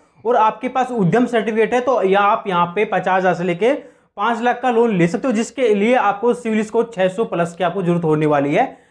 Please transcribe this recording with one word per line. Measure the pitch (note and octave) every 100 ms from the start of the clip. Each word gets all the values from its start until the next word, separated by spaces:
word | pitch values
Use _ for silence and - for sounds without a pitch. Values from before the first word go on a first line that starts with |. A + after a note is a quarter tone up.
| _ _ A3
और | G#3+
आपके | A3 A3 B3
पास | C4 B3
उद्यम | A#3+ F3 A3 A#3+
सर्टिफिकेट | A#3+ G#3 A3 G#3+
है, | B3
तो | B3 A#3
या | F#3+ G3
आप | G3+ A3 G#3
यहाँ | F3 F3
पे | G#3 G#3+
पचास | F#3 F#3 F#3+
हज़ार | F#3
से | E3
लेके | F3+ E3+ A3+
पाँच | D4 - - _ - G#3+ A3
लाख | A#3+ A#3+
का | C4
लोन | A3+ A#3 F#3+
ले | E3+
सकते | G#3 C#4
हो, |
जिसके | A3 A3 - A#3+
लिए | G3+ A3 B3+
आपको | G3+ G3 A#3+
सिविल | - A3+ A3
स्कोर | G#3+ A#3 A#3 -
छह | F#3
सौ | F#3 A3+
प्लस | F3 E3+ -
के |
आपको | F3+ F#3+
जरूरत | F3 F3
होने | E3 D3+ D3+
वाली | D3 C#3+ E3+
है। | - - _